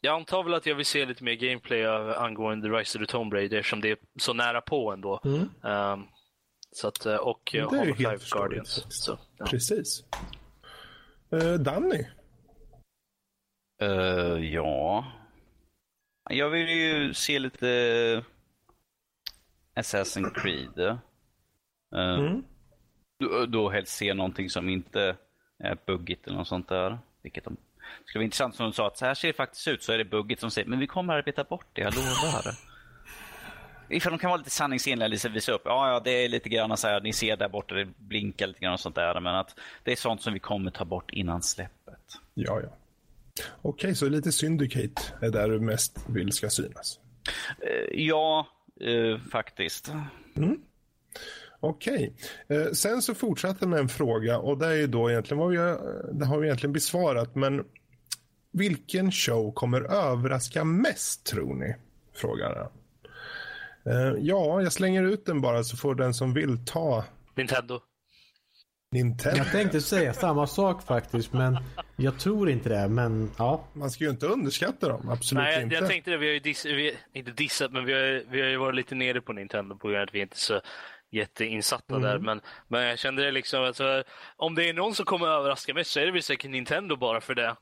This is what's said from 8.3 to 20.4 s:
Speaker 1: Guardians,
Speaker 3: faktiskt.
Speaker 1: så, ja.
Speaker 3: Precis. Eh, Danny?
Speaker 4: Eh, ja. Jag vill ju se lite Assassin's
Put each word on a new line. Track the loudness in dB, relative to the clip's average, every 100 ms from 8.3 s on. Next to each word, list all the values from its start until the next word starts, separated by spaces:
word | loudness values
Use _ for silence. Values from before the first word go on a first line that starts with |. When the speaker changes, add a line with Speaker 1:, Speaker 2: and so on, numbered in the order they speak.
| -2 0
Speaker 1:
Guardians, | -2 -4 -8
Speaker 3:
faktiskt. | -6 -6
Speaker 1:
så, | -4 -6 -10 _
ja. | -2
Speaker 3:
Precis. | 0 0 0 -2 -6 -6 -10 -10 -14 -20 _ -20 -20 -20 -20 -20 -20 _
Eh, | 2 2
Danny? | 4 2 2 2 0 -2 -10 -20 _ _ -20 -20 -20 _ _ _ _ _ _ _ _ _ _
Speaker 4:
Eh, | 0 2 2 2 2 0 0
ja. | 0 0 0 0 -2 -4 -16 -20 -20 _ _ _ _ _ _ _ _ -4
Jag | 0 2
vill | 2 2
ju | 2 2 2 0
se | -2 0 0
lite | -2 -2 2 4 4 4 4 2 -2 _ _ _ _ _ _ _ _ _ -16 -16 _ _ _ -6
Assassin's | -2 -2 -2 -2 -4 -2